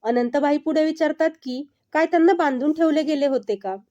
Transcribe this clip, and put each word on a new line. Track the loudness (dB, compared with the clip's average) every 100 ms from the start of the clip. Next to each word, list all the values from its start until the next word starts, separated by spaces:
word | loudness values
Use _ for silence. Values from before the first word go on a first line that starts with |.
अनंतबाई | -2 -2 0 0 0 0
पुढे | 0 0 0
विचारतात | 0 -2 0 -2 -2
की, | -10 -10 -10 _ _
"काय | -2 0
त्यांना | 4 4 4
बांधून | 0 0 -2
ठेवले | 0 2 2
गेले | 0 0 0
होते | -2 -4 -6
का?" | -6 -10 _